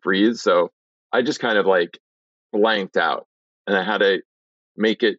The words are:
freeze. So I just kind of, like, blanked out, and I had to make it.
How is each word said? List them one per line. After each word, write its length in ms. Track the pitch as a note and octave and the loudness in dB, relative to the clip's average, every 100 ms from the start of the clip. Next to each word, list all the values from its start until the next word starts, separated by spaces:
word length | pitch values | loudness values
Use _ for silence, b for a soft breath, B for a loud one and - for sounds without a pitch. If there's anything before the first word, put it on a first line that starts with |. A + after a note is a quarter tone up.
freeze. 380 | F#2 F#2+ A2 A#2 | -2 0 2 0
So 260 | G#2 F2 E2+ _ _ _ _ | 0 2 0 _ _ _ _
I 100 | A#2+ | -4
just 160 | A#2+ - | -2 -4
kind 180 | B2 G#2 | -2 0
of, 80 | F#2+ | 2
like, 340 | F#2 F2 - _ _ _ _ _ | 2 0 -6 _ _ _ _ _
blanked 440 | - A2+ G#2+ F#2+ F#2 | -2 0 0 -4 -2
out, 280 | E2 C2+ - _ _ _ - | -2 -2 -8 _ _ _ -4
and 80 | G2 | -2
I 80 | |
had 160 | F2+ G2+ | -2 0
to 220 | G2+ F#2+ - _ _ _ _ - | 0 0 -4 _ _ _ _ -4
make 260 | A2 G#2 | -2 0
it. 140 | A2+ | -2